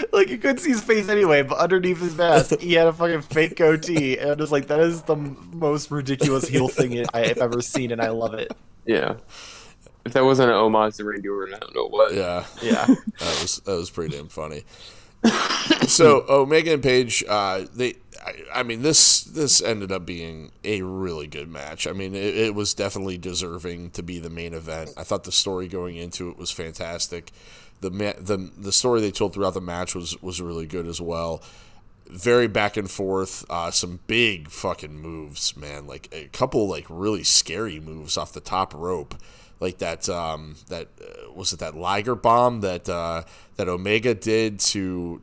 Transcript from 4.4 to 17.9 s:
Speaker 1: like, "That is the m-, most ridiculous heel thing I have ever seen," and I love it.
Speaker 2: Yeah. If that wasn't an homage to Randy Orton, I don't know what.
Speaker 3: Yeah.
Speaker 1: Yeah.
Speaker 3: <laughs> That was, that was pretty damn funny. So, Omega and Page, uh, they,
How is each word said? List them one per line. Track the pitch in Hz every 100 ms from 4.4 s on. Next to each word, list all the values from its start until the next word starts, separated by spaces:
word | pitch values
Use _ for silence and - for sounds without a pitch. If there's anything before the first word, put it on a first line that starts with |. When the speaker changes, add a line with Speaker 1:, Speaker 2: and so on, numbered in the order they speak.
| 151
Speaker 1:
like, | 147 135
"That | 151
is | 170 170
the | 156
m-, | 151 143 135 -
most | 170 151 147 -
ridiculous | 147 135 135 147 135 123
heel | 131 127
thing | - 127 120 117
I | 117 117
have | 240
ever | 123 120
seen," | - - 123
and | 117
I | 113
love | 113 113
it. | 110 - - - - -
Speaker 2:
Yeah. | 101 65 - - - - - - - - _
If | -
that | 135
wasn't | 131 131 123
an | 104
homage | 110 107 107 107
to |
Randy | 104 101 98
Orton, | 101 95
I | 101
don't | -
know | 64 -
what. | 104 110
Speaker 3:
Yeah. | 98 90 90 - -
Speaker 1:
Yeah. | 117 - 120
Speaker 3:
<laughs> | - - -
That | - -
was, | 90 -
that | - 90
was | 87
pretty | - 80 71
damn | 76
funny. | - 76 73 - - - - - - 226 - - - - 320 226
So, | - 160 135 -
Omega | 139 135 160 165
and | 151
Page, | 131 127 123 - -
uh, | 104 98 95 95
they, | 113 127